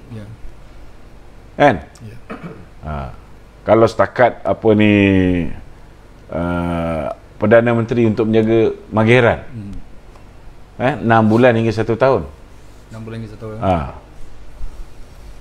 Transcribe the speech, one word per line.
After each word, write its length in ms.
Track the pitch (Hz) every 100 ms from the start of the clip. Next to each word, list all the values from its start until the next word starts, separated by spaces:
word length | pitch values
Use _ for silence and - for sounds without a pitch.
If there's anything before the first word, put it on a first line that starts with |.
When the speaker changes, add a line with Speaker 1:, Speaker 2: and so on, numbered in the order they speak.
| -
Speaker 1:
Ya. 140 | 113 107 113 - - - - - - - - - - - -
Speaker 2:
Kan? 180 | 143 92 - -
Speaker 1:
Ya. 120 | 110 110 - - 175 147 90 -
Speaker 2:
Ha. 120 | 76 73 65 - - - - -
Kalau 240 | 101 110 110
setakat 560 | - 98 - 117 -
apa 260 | - 113 110
ni, 180 | 107 107 104 98 95 92 90 82 - - - - - - - -
uh, 800 | 78 87 87 87 85 82 80 69 - - -
Perdana 320 | 107 117 120
Menteri 320 | 117 113 123 113
untuk 240 | 101 110
menjaga 400 | 110 110 113 110 - -
Mageran. 480 | 104 110 123 117 78 -
Speaker 1:
Hmm. 240 | 120 101 90 - - - - - - - - - -
Speaker 2:
Eh, 160 | 123 135
enam 240 | 107 113 110
bulan 240 | 110 127 113
hingga 160 | 113
satu 240 | 107 107 117
tahun. 240 | 131 113 71 - - - - - -
Speaker 1:
Enam 80 | 113
bulan 160 | 110 113
hingga 160 | 107
satu 100 | 104 113
tahun. 80 | 107
Speaker 2:
Ha. 400 | 98 87 67 - - - - - - - - - - - - - - -